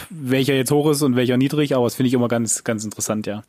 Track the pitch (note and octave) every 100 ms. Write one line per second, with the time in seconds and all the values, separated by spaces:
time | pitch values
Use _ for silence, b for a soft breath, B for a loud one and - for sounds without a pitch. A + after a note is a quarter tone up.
0 | - E3 C3 C3 C3 C3+ A#2+ D3 D3+ C#3+
1 | C#3+ B2 B2 B2 C#3 D3+ C#3+ C3 A#2+ -
2 | C3 B2+ A#2 A#2 A2 - - G#2+ G#2+ -
3 | - G#2+ G#2+ G#2